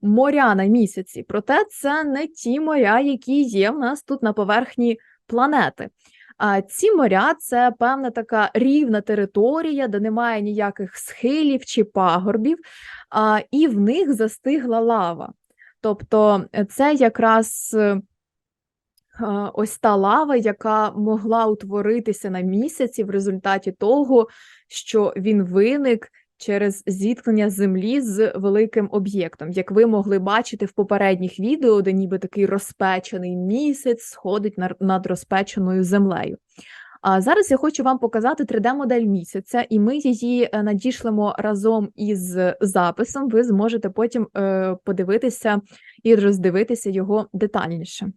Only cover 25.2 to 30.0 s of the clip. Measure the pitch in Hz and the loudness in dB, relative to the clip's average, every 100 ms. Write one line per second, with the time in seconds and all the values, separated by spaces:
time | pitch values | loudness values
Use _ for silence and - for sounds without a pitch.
25.2 | 196 214 180 180 214 285 269 226 - _ | 0 0 2 2 2 2 0 0 -4 _
26.2 | _ _ - 202 208 196 - 190 196 240 | _ _ -4 -2 0 -2 -6 -2 -2 -2
27.2 | - 220 208 190 196 190 202 277 247 196 | 0 2 2 0 0 0 0 -2 -2 0
28.2 | 214 - 196 202 220 226 202 214 196 202 | 0 0 0 2 2 0 -2 -2 -2 -4
29.2 | 165 - 156 180 180 196 233 214 | -4 -6 -8 -6 -2 2 4 4